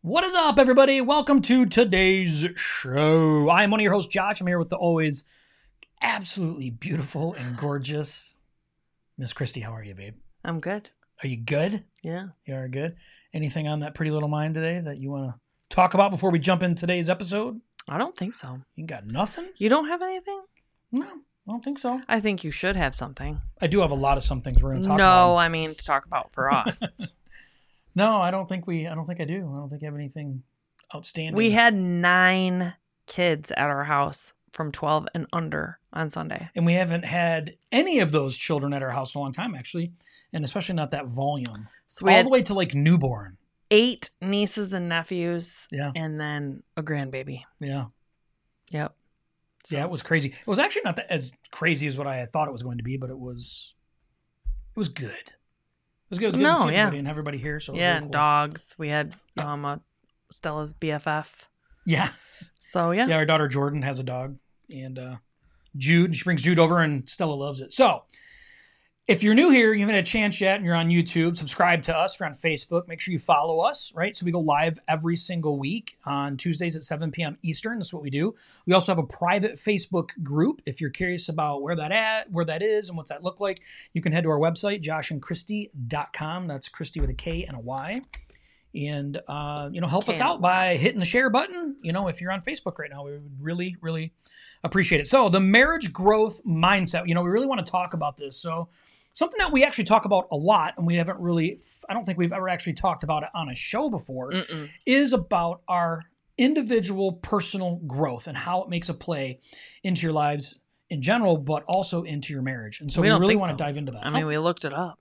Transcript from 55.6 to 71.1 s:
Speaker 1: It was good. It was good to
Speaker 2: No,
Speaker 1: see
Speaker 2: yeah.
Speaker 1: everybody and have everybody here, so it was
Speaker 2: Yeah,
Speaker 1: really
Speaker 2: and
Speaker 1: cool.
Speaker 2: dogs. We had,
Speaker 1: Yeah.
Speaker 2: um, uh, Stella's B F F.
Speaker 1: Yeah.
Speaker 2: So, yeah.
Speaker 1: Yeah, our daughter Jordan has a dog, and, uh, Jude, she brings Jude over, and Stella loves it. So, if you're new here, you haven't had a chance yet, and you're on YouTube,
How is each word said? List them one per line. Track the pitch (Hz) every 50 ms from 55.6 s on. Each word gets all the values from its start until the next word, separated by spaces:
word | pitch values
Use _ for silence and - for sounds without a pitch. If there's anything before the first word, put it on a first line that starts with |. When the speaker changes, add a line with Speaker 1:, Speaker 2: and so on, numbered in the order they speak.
| _ _ _ _ _ _ _ _ _ _
Speaker 1:
It |
was | 185 175
good. | 226
It | 214
was | -
good | 262 269
to | 302 339 320
Speaker 2:
No, | 208 151
Speaker 1:
see | 156
Speaker 2:
yeah. | 196
Speaker 1:
everybody | 214 202 156 143
and | 143 139
have | 151
everybody | 151 151 147 143 135
here, | 120 151 147 151
so | - -
it | 135
was | 165
Speaker 2:
Yeah, | 175 175 170
Speaker 1:
really |
Speaker 2:
and | 156 147
Speaker 1:
cool. | 143
Speaker 2:
dogs. | 147 147 151 151 147 147 147 147 156 160 - - - -
We | 160 147
had, | 147 151 147 156 170 _ _ _ _
Speaker 1:
Yeah. | - 147 147
Speaker 2:
um, | 147 147 147
uh, | 143 143 156 _ _ _ _ _ _ _ _ _ _
Stella's | - - - 160 151 151 151 151
B | 151 - - 156
F | 151 147 - 160
F. | 151 151 156 - _ _ - _ _ _ _ _ _ _ _
Speaker 1:
Yeah. | - 165 135 - 190 - - _ - - - - _ _ _
Speaker 2:
So, | - - - 180 170 170
yeah. | 175 202 247 -
Speaker 1:
Yeah, | 160
our | 156 156
daughter | 151 160 156 151 139
Jordan | 127 139 139 143 143 151
has | 135 139 135 127
a | 131
dog, | 127 127 127 131 135 139 131 _ _ _ _ _ _
and, | 156 131 131 131 131 131
uh, | 127 127 127 113 _ _ _ _ _ _ _ _ _ _ _
Jude, | 139 127 143 170 170 175 185 160
she | -
brings | - 180 175 139
Jude | 120 170 180 170
over, | 165 160 175 175
and | 165 151 147 135 123 -
Stella | - - 175 156 147
loves | 139 139 147 139 131
it. | 135 -
So, | - - 262 220 147 - _ _ - - - - - - - - - - - _ _ _ _ _ _ _ _
if | - 208 175
you're | 208 208 220
new | 247 330 359
here, | 269 254 226 220
you | 220 208
haven't | 202 208 214
had | 196
a | 175
chance | - - 226 214 208 175 -
yet, | 196 190 190
and | 202 190
you're | 170 170
on | 165 165 165
YouTube, | 175 170 170 170